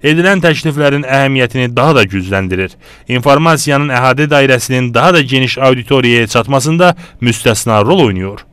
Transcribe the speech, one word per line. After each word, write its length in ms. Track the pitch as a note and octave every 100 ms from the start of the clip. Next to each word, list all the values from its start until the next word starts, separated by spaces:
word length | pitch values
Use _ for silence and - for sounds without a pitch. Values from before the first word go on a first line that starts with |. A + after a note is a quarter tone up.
edilən 400 | C#3+ D#3+ F3+ G3
təkliflərin 640 | E3+ D3 D#3+ D3 D3 C#3+ C3+
əhəmiyyətini 640 | C3+ C3+ C3+ B2 C3 B2 A#2+
daha 180 | C#3+
da 80 | C#3
gücləndirir. 720 | G2+ G2 F#2 G2 F#2 F#2 F#2 - - - -
İnformasiyanın 840 | B2 C#3+ C#3 E3 D#3 D3 C#3 D3
əhatə 320 | B2 C3 B2+ D3
dairəsinin 600 | D3 C3+ B2+ - B2+ B2
daha 200 | A#2 D#3+
da 60 | F3
geniş 380 | C3 C3 B2+ -
auditoriyaya 680 | C3+ B2+ A#2 C3+ B2 A#2+ A2+
çatmasında 720 | A#2+ A2+ C3+ C#3+ E3 F3+ E3+ - -
müstəsna 640 | A#2+ A2+ B2+ G#2+ A#2+ G#2+ G#2+
rol 220 | F#3+ C3
oynayır. 340 | F#2 F#2+ G#2 -